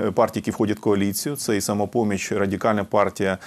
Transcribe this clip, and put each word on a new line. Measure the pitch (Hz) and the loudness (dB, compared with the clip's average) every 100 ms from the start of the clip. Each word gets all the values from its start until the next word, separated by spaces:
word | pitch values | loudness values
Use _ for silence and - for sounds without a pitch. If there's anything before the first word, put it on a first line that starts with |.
е, | 107 | 0
партій, | 92 110 107 | 2 2 0
які | 107 | -4
входять | - 107 104 | 0 0 0
в | |
коаліцію. | 110 101 101 98 147 143 | 2 2 2 -2 -4 -4
Це | - 101 | -2 0
і | |
"Самопоміч", | - 104 101 120 107 98 - | 0 0 0 0 0 0 -2
Радикальна | 104 98 95 120 104 | -2 0 0 0 0
партія | 98 107 101 - 95 92 | 0 2 2 0 -2 -2